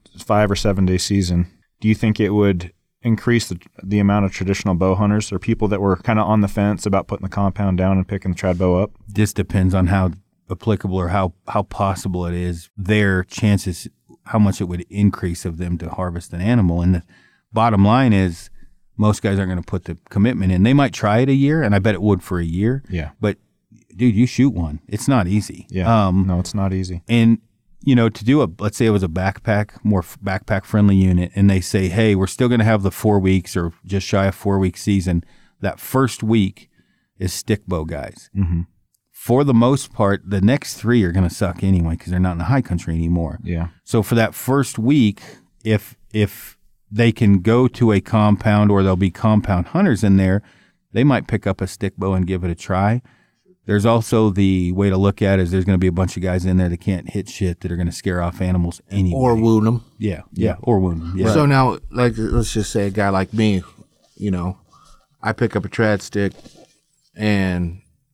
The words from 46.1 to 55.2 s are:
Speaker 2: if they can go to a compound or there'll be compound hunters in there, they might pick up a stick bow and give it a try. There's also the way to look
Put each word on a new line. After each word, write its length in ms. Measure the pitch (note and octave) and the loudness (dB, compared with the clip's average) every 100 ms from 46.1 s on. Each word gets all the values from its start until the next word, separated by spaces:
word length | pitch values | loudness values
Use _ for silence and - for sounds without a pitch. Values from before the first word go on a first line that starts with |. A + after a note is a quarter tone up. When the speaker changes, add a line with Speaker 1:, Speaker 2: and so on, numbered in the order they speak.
Speaker 2:
if 460 | G#2+ G2+ - - - _ _ _ | -2 -2 -4 -20 -20 _ _ _
they 200 | G#2 A#2 | 0 0
can 260 | - G#2+ G2 | 2 4 4
go 260 | G2+ A#2+ C3 | 4 4 2
to 240 | - A2+ | 2 2
a 80 | G2+ | 2
compound 680 | - A2 G#2+ G2+ A2 G#2 G#2 | 0 2 2 2 2 2 4
or 120 | G2 | 4
there'll 140 | F#2+ F#2 | 2 2
be 140 | F#2+ | 0
compound 560 | - A2 G#2+ - F2+ - | 0 0 2 0 -2 -2
hunters 340 | F3 G3 G2 | 0 2 2
in 120 | G#2 G2 | 4 4
there, 240 | F#2+ G2+ - _ _ _ _ | 4 0 -4 _ _ _ _
they 120 | A2 | 0
might 240 | C#3+ A#2 - | 2 2 -2
pick 180 | A2+ G2+ | -4 -4
up 140 | F#2 | -4
a 40 | F#2+ | -6
stick 300 | - G2 - | -6 -8 -4
bow 160 | F#2+ | -2
and 120 | F#2 F2+ | -2 -2
give 160 | F#2 | -2
it 60 | F2+ | -4
a 40 | |
try. 460 | E2 - F#2 G2+ A#2+ - _ _ _ _ _ - | -6 -4 0 0 0 -6 _ _ _ _ _ -2
There's 200 | G#2 A2+ | 2 4
also 440 | A#2 - A2+ A2 | 2 2 2 2
the 420 | G2 F#2+ F#2 F2 | 2 2 2 0
way 180 | F#2 G2+ | 0 2
to 60 | F#2+ | 2
look 260 | G2 - | 2 2